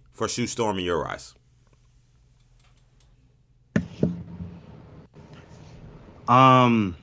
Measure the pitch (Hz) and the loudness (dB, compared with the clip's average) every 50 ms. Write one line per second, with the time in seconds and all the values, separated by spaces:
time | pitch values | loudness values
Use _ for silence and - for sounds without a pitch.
0 | _ - _ - 110 104 - - 120 - - - 117 107 98 95 90 87 85 78 | _ -20 _ -8 -6 -6 -4 -4 -6 -6 -4 -4 -4 -2 -2 -4 -4 -4 -4 -4
1 | 65 50 50 - - - - _ _ _ _ _ _ _ _ _ _ _ _ _ | -4 -6 -10 -14 -16 -20 -20 _ _ _ _ _ _ _ _ _ _ _ _ _
2 | _ _ _ _ _ _ _ _ _ _ _ _ _ _ _ _ _ _ _ _ | _ _ _ _ _ _ _ _ _ _ _ _ _ _ _ _ _ _ _ _
3 | _ _ _ _ _ _ _ _ _ _ _ _ _ _ _ - - - - - | _ _ _ _ _ _ _ _ _ _ _ _ _ _ _ -8 -8 -8 -8 -6
4 | - - - - - - - - - - - - - - - - - - - - | -6 -6 -6 -8 -14 -16 -16 -16 -16 -16 -16 -20 -20 -20 -20 -20 -20 -20 -20 -20
5 | - - _ - - - - - - - - - - - - - - - - - | -20 -20 _ -20 -20 -20 -20 -20 -20 -20 -20 -20 -20 -20 -20 -20 -20 -20 -20 -20
6 | - - - - - - 117 127 131 131 131 127 123 120 117 110 101 92 85 - | -20 -20 -20 -14 -2 2 6 6 8 8 8 6 6 4 2 0 -2 -4 -8 -12